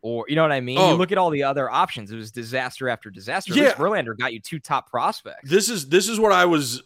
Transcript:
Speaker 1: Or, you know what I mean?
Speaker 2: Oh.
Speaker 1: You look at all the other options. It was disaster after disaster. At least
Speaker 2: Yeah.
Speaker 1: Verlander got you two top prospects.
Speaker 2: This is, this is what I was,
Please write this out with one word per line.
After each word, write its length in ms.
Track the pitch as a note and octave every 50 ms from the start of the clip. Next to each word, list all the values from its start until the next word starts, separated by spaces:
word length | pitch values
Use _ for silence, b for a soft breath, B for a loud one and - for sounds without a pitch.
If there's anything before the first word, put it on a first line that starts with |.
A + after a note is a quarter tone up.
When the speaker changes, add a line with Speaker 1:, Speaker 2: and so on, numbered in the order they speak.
Speaker 1:
Or, 220 | - A2+ A#2 A#2 A2 -
you 60 | D3
know 60 | D#3
what 120 | D#3+ D#3
I 100 | C#3+ C3+
mean? 160 | B2 B2 B2+ E3
Speaker 2:
Oh. 140 | F#3+ F3+
Speaker 1:
You 40 | D3+
look 160 | F3 F#3 E3+
at 60 | G3+ F#3+
all 100 | F#3 E3+
the 140 | D3+ C#3
other 280 | C#3 C3+ C#3 C#3+ C3 A2+
options. 400 | A#2+ D3 F#3 F3+ - B2 G#2+ G2+
It 60 | A2
was 140 | A2+ A2 A2
disaster 580 | A2 B2 A#2 A2+ B2 C3 B2+ B2+ - - C3 B2+
after 220 | A#2 - - A2
disaster. 420 | F#2+ G2 F#2+ A2 C#3+ F#3+ - -
At 60 | F3+ C#4+
least 180 | D4 C4 - -
Speaker 2:
Yeah. 60 | D3
Speaker 1:
Verlander 320 | F#3+ A3 F#3+ C3 A2+ A2
got 160 | G2+ B2 C3
you 80 | A2+ A2
two 180 | - - E3+ D3+
top 300 | _ - D3+ B2+ - _
prospects. 640 | - A#2+ C3+ F#3+ A3 - _ G2+ - - - C3+
Speaker 2:
This 180 | D#3 G#3 G3+ G#3+
is, 220 | A#3+ F#3 C#3 C3
this 180 | D#3 F#3+ G3 G#3+
is 100 | A#3 G#3
what 140 | A3 G#3
I 140 | G3 F3+ F3+
was, 360 | F3+ E3+ D3+ C#3+ A#2+ A#2 B2+ -